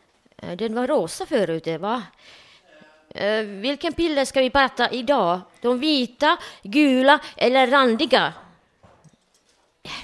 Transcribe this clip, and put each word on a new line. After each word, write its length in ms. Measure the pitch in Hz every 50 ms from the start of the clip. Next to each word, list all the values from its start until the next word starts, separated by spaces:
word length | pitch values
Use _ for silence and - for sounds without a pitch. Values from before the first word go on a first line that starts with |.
| _ _ _ _ _ _ _
Eh, 200 | - - 170 175
den 180 | 180 220 226 220
var 120 | 233 247
rosa 380 | 254 302 262 175 165 - - 381
förut, 420 | - 320 240 196 160 165 165 -
va? 360 | 160 165 151 175 208 226 254 196 170 - _ - - - - - - - _ _ _ - - - - _ _ _ _
Eh, 340 | - - - 202 214 220 220
vilken 500 | 208 202 190 196 262 285 277 - 339 -
piller 320 | - 339 339 302 277 269
ska 160 | 262 - 269
vi 80 | 262 254
prata 400 | - 277 269 247 - - 240 220
idag? 520 | - 247 247 240 285 254 190 170 175 185 185 - _ _
De 180 | - 240 254 247
vita, 580 | 277 311 302 277 247 - - _ 285 302 339 339 - - - - -
gula 560 | 196 202 285 302 285 254 254 262 269 294 294 - - -
eller 300 | - - 240 254 269 262
randiga? 640 | 240 262 277 269 247 220 226 311 247 - 220 170 151 160 - - - _ _ _ _ _ _ _ - _ _ _ - _ _ _ _ _ _ _ _ _ _ _ _ _ _ -
Eh, 80 | - - -